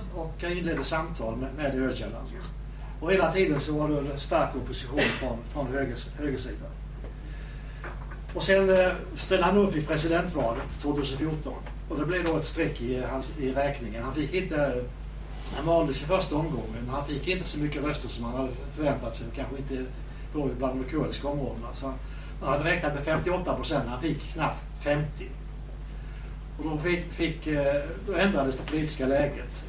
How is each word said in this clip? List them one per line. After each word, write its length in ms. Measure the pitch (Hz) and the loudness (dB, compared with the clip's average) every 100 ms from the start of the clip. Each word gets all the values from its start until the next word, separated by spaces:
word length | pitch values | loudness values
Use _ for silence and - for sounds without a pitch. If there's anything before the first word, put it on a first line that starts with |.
| 180 | -6
och 280 | 175 160 147 | -6 -6 -4
inledde 420 | 175 175 170 147 | -2 0 0 0
samtal 520 | 131 160 165 160 113 117 | 0 0 0 -4 -4 -2
med, 120 | 131 147 | -4 -2
med 340 | 143 131 131 | 0 2 0
Öcalan. 360 | 110 104 - - - - - - - - - | 0 -4 -6 -8 -8 -8 -8 -8 -8 -8 -4
Och 120 | 160 | 4
hela 200 | 190 165 | 6 6
tiden 280 | 180 180 143 | 6 4 4
så 120 | 151 | 2
var 160 | 151 151 | 2 2
det 300 | 147 139 147 | 2 0 -4
stark 380 | - 165 139 135 | 2 4 4 0
opposition 440 | - - - 147 | -4 -6 -2 2
från, 380 | 123 - 127 117 - | 2 2 -2 -4 -4
från 140 | 147 127 | -4 -2
högers-, 420 | 139 127 120 - 147 | 0 0 -2 -6 -4
högersidan. 520 | 147 127 - - 131 - - - - - - - - - - - - - - - - | -2 -2 -4 -6 -8 -8 -8 -8 -8 -8 -10 -8 -8 -8 -8 -8 -8 -8 -8 -8 -6
Och 80 | 175 | 0
sen, 280 | 151 190 190 | 6 8 8
eh, 220 | 185 185 180 - | 8 8 4 -4
ställde 300 | - - 185 | -4 2 4
han 120 | 180 202 | 8 8
upp 200 | 196 151 | 6 4
i 60 | |
presidentvalet 800 | 147 151 160 170 - - 117 120 120 - | 2 2 4 4 2 0 0 0 -4 -2
tvåtusen 380 | 147 147 135 - | 0 2 0 0
fjorton. 360 | 160 156 - - - - - | 0 0 -4 -6 -8 -8 -4
Och 100 | 147 | -2
det 80 | 151 | 0
blev 180 | 180 | 2
då 120 | 165 151 | 2 2
ett 100 | 151 | 0
streck 340 | 160 - - | 0 0 0
i, 220 | 117 127 | 0 0
hans, 240 | 127 131 - 151 | 0 -2 -4 -2
i 140 | 131 | 0
räkningen. 500 | 135 143 143 113 110 | 2 2 0 -4 -4
Han 100 | 127 | -2
fick 200 | 151 151 | -2 0
inte, 500 | 185 - 302 143 - - - - - - - - 147 | 0 2 2 2 2 -2 -6 -8 -8 -8 -8 -6 -2
han 100 | 156 | 4
valdes 360 | 165 151 135 | 6 4 0
i 20 | |
första 320 | - 185 - 147 | 2 2 4 0
omgången, 480 | 160 117 110 117 | 0 -2 -4 -4
men 100 | 123 | -4
han 120 | 139 143 | -2 -2
fick 220 | 147 170 | -2 0
inte 160 | 185 | 0
så 140 | 170 151 | -2 -2
mycket 260 | 147 147 | -2 0
röster 240 | 147 139 117 | -2 -2 -4
som 160 | 117 | -4
han 100 | 117 | -4
hade 180 | 127 127 - - - | -2 -2 -4 -6 0
förväntat 400 | 151 117 117 - | 0 2 -2 -6
sig, 100 | 117 | -6
kanske 220 | 135 123 135 | -6 -6 -6
inte 280 | - 131 127 - - - - | -4 -4 -4 -8 -10 -10 -6
då 160 | 151 131 120 | -2 -2 0
bland 220 | 131 131 | -2 -2
de 100 | 131 | -2
kurdiska 380 | 156 123 - 139 | 0 0 -2 -2
områdena. 460 | 143 123 113 117 | -2 -2 -4 -8
Så 120 | - 135 | -6 -6
han, 80 | 127 - - - - | -6 -8 -8 -8 -4
han 120 | 147 | 0
hade 180 | 143 160 | 2 4
räknat 240 | 175 147 | 2 2
med 100 | 147 | 0
femtioåtta 500 | 156 160 175 180 165 | 0 2 2 0 0
procent, 300 | 127 - 147 117 | -2 0 0 0
han 140 | 123 | 0
fick 300 | 160 - - | 0 0 -4
knappt 300 | 160 143 - - - | -2 -2 -2 -8 -4
femtio. 440 | 147 147 151 - - - - - - - - - - - - - - - | 2 2 2 -4 -8 -8 -10 -10 -10 -8 -8 -8 -8 -8 -8 -8 -8 -6
Och 60 | |
då 140 | 156 151 | -2 0
fick, 340 | 175 175 - | 2 0 0
fick, 340 | - 165 156 156 | 0 0 0 0
eh, 360 | 147 139 143 147 - 202 | 2 4 2 0 -4 -2
då 80 | |
ändrades 420 | 175 196 147 131 123 | 4 4 4 2 0
det 60 | |
politiska 440 | - 156 151 - 131 | -2 0 0 0 2
läget 580 | 139 147 113 - - | 4 2 0 -6 -8